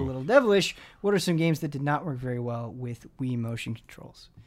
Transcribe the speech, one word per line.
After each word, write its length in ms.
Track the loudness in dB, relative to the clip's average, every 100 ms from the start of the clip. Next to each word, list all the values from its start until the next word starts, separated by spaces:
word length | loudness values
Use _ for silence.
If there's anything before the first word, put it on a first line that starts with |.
| -2
little 180 | -2
devilish, 520 | 4 6 6 4 2 -6 -18 -4
what 120 | 2
are 60 | 2
some 180 | 2 2
games 240 | 2 2
that 100 | -2
did 100 | -2
not 240 | 0 0 -2
work 120 | -6
very 220 | -4 -4
well 320 | -4 -4 -6
with 360 | -8 -8 -10 -14 -6
Wii 180 | -2 -2
motion 360 | -2 -6 -6 -8
controls? 540 | -12 -18 -18 -20 -20 -20